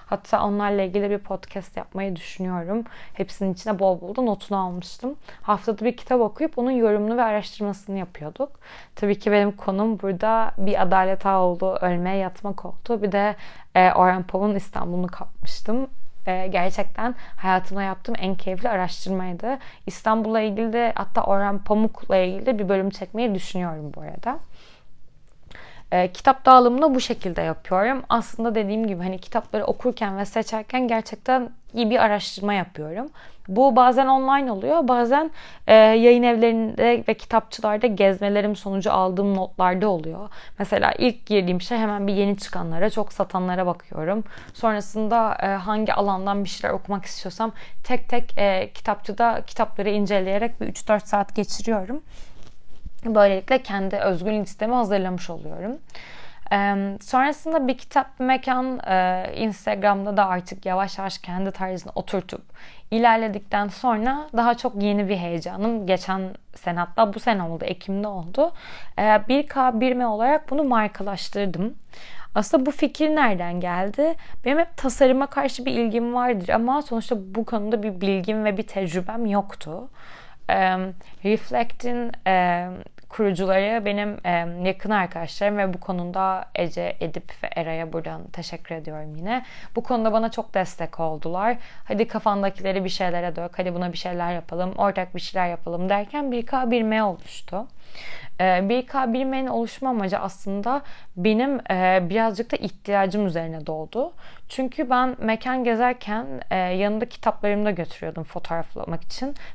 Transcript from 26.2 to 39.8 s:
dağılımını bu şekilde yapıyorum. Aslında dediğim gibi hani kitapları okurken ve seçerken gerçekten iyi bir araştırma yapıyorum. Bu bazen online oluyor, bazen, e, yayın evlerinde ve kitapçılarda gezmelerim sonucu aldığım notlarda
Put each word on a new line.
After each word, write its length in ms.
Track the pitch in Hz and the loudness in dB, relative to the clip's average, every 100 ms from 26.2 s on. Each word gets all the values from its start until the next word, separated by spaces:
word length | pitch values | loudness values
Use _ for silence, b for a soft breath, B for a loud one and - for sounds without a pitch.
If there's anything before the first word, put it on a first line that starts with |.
| - 262 - | 4 4 8
dağılımını 500 | 262 240 247 311 262 | 10 8 6 4 4
bu 40 | |
şekilde 420 | - 226 190 165 | 0 -2 -4 -2
yapıyorum. 640 | 165 156 - 185 214 269 254 | -2 -4 -2 0 2 0 0
Aslında 460 | 233 208 - 226 226 | 0 0 -4 -2 0
dediğim 320 | 202 214 226 | 0 -2 -2
gibi 160 | 180 | -2
hani 140 | 180 190 | -4 -6
kitapları 480 | - 226 - 214 202 | -4 -4 -4 -2 -2
okurken 520 | - 247 240 208 196 | -2 -2 -2 -2 -4
ve 80 | 202 | -4
seçerken 640 | - 220 220 214 254 254 | -4 -4 -6 -4 -2 0
gerçekten 600 | 226 220 214 - 262 240 - - | 0 -2 -6 0 0 0 -8 -8
iyi 160 | 226 226 | -2 2
bir 100 | 240 | 4
araştırma 540 | 220 208 - - 196 | 4 2 -2 -4 -2
yapıyorum. 560 | 202 180 - 151 175 285 B B B - | 0 -2 -6 -8 -8 -10 B B B -4
Bu 280 | 190 269 240 | 4 6 8
bazen 320 | 247 254 262 | 8 6 6
online 440 | 269 262 277 269 | 4 4 2 2
oluyor, 360 | 202 233 320 262 | -2 2 2 4
bazen, 440 | 247 233 277 320 B B B - | 4 4 2 2 B B B 8
e, 60 | |
yayın 500 | 220 220 226 240 240 | 10 10 10 8 8
evlerinde 800 | 240 233 233 226 220 - 226 240 226 | 6 4 4 2 0 2 4 4 0
ve 60 | |
kitapçılarda 760 | 220 - 226 214 - 214 214 240 | -4 0 0 0 -2 -2 0 0
gezmelerim 680 | 196 196 190 202 202 208 202 | 4 4 4 2 2 0 -2
sonucu 380 | 202 196 190 | -4 -2 2
aldığım 420 | - 185 185 202 190 | 2 2 2 2 0
notlarda 540 | 185 - 185 185 | -2 0 2 2